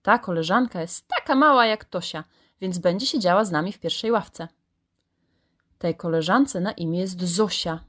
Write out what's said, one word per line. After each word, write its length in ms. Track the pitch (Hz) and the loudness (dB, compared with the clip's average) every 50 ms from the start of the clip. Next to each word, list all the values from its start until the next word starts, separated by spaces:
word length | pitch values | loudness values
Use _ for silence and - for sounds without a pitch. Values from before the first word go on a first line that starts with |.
Ta 180 | _ 190 214 240 | _ 2 2 2
koleżanka 640 | - 196 175 165 160 160 190 240 254 226 - 180 | 2 -4 -4 -4 -2 0 0 0 0 0 -4 -8
jest 260 | 165 175 - - _ | -8 -8 -8 -10 _
taka 280 | _ 740 679 - - 285 | _ -8 -6 -2 0 2
mała 300 | 269 302 302 277 254 233 | 4 6 6 6 6 6
jak 200 | 220 214 214 - | 4 2 -2 -6
Tosia, 380 | _ - 180 175 - - 156 156 _ _ _ _ _ _ _ | _ -8 -8 -8 -6 -10 -12 -14 _ _ _ _ _ _ _
więc 160 | 190 185 180 | -6 -6 -6
będzie 280 | 180 175 180 175 202 262 | 0 0 0 0 2 -2
siedziała 400 | 277 - 269 185 175 175 202 220 | -2 -2 0 2 4 4 4 4
z 60 | 196 | 2
nami 200 | 170 151 165 196 | 0 -2 -2 -4
w 80 | 208 - | -8 -6
pierwszej 320 | - 165 - - - 220 | -6 -6 -6 -4 -2 0
ławce. 360 | 233 214 170 - _ - 165 165 _ _ _ _ _ _ _ _ _ _ _ _ _ _ _ _ _ _ _ _ _ _ _ _ _ | 0 0 -2 -4 _ -16 -16 -16 _ _ _ _ _ _ _ _ _ _ _ _ _ _ _ _ _ _ _ _ _ _ _ _ _
Tej 180 | _ - 170 165 | _ -4 -4 -4
koleżance 680 | - - 170 160 165 156 165 196 254 277 269 - 185 | -4 -4 -2 -2 0 0 2 2 2 2 0 0 -4
na 100 | 175 208 | -4 -4
imię 280 | - - 170 160 165 180 | -4 -4 -4 -2 -2 -2
jest 220 | 185 190 185 175 | -4 -4 -6 -4
Zosia. 640 | 180 175 170 196 220 196 - - - 170 160 160 - | -4 -2 0 0 0 0 0 -4 -4 -6 -6 -8 -10